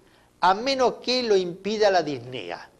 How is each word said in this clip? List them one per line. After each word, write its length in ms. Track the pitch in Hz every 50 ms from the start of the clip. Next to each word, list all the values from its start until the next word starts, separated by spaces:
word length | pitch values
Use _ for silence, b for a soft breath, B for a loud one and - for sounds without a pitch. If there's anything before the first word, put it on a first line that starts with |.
| b b b b b b b b
a 140 | - 180 190
menos 420 | 208 240 277 269 262 254 220 - - -
que 200 | 240 247 254 247
lo 120 | 226 208
impida 560 | 190 185 175 170 - - 196 220 208 214 202
la 120 | 190 175 156
disnea, 680 | 151 143 123 117 127 127 120 92 85 85 82 - - _ _